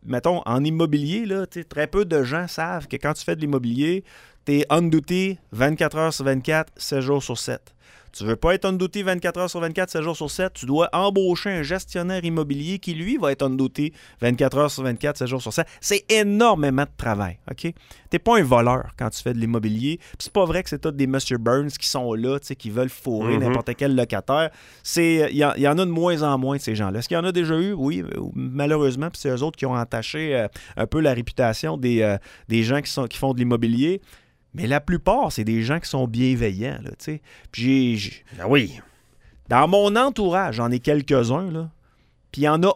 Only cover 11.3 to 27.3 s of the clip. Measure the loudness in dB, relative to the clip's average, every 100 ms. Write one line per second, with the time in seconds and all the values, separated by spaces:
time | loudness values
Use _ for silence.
11.3 | 0 -2 -4 -4 -6 -6 -6 -4 -4 -2
12.3 | -2 -2 -4 -4 -6 -6 -6 -4 0 0
13.3 | 0 0 0 0 -2 -4 -6 -20 -2 0
14.3 | 2 2 2 0 0 -4 -2 -4 -2 -4
15.3 | -4 -4 -2 -4 -6 -2 0 2 2 4
16.3 | 4 6 6 4 2 0 -4 -2 -2 -2
17.3 | -6 -12 -8 -8 -10 -16 -20 -4 0 4
18.3 | 4 6 6 6 2 -2 -6 -6 -4 -4
19.3 | -2 0 0 0 0 -2 -4 -10 -16 -2
20.3 | 2 2 0 -2 -4 -4 0 0 0 -2
21.3 | -2 2 2 0 -4 -4 -2 -2 -2 -2
22.3 | -2 -6 -10 -6 -2 -2 -4 -4 -2 0
23.3 | 2 2 0 -2 -2 0 2 0 -2 0
24.3 | 0 0 -4 -20 -16 -4 2 4 4 2
25.3 | 2 2 4 2 4 2 2 2 2 2
26.3 | 0 0 -2 -2 -2 -2 -4 -2 -2 0